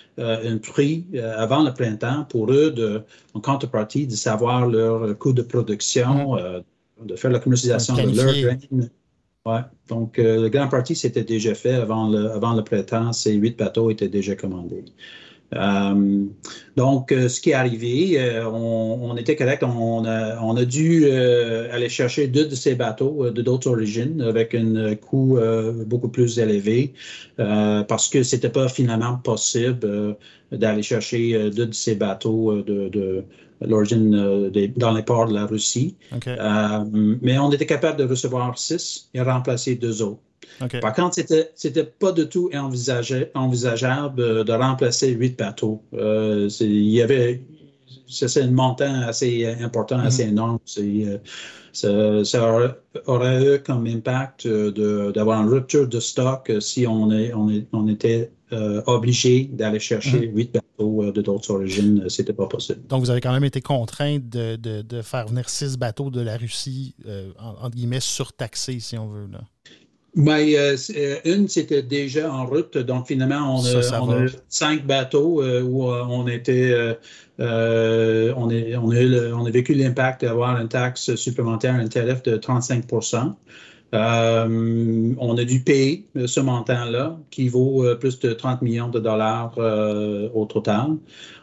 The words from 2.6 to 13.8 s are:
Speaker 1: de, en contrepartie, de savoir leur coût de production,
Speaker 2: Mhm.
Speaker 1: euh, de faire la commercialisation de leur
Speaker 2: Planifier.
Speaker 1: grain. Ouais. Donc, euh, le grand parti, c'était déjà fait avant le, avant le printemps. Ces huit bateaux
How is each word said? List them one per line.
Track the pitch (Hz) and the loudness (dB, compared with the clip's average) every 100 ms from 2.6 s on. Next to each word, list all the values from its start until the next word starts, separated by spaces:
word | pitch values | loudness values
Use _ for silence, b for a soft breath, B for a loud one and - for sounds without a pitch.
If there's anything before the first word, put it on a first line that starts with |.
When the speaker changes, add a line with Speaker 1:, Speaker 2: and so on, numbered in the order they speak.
| 156 | 2
Speaker 1:
de, | 123 110 107 - b b | 0 -4 -4 -10 b b
en | 107 | -8
contrepartie, | 135 135 127 110 107 139 139 | -4 -4 -2 -4 -2 -4 -4
de | |
savoir | 107 120 107 120 123 120 | -4 -2 0 0 2 2
leur | 113 113 113 110 104 | 2 2 0 -2 -2
coût | - | 0
de | 123 | 0
production, | 117 120 107 101 - 131 123 139 139 | 0 -2 -2 -4 -2 0 2 2 0
Speaker 2:
Mhm. | 104 | -2
Speaker 1:
euh, | 90 90 - _ _ - | -4 -8 -14 _ _ -18
de | 107 - | -12 -4
faire | 131 | 0
la | 120 | 0
commercialisation | 135 123 123 113 117 | 2 2 2 0 0
de | 123 | 0
leur | - 104 135 | 2 2 2
Speaker 2:
Planifier. | 139 123 127 - | 2 0 -2 -2
Speaker 1:
grain. | 131 117 - _ _ _ _ | -2 -2 -8 _ _ _ _
Ouais. | 113 113 123 _ - | -4 -4 -6 _ -8
Donc, | 117 113 - | -6 -2 2
euh, | 113 110 | 4 4
le | 113 | 2
grand | 139 135 | 2 0
parti, | 135 127 | 0 0
c'était | 160 123 123 | -2 -2 -2
déjà | 107 113 110 | -2 -2 -2
fait | 101 120 | -2 0
avant | 127 110 110 107 | 0 0 -2 0
le, | 107 107 | 0 0
avant | 107 117 | -2 0
le | 110 | 0
printemps. | 107 104 98 113 117 | 0 -2 -2 -2 -2
Ces | 117 110 | -2 0
huit | 104 113 - | 2 2 0
bateaux | 101 117 | -2 0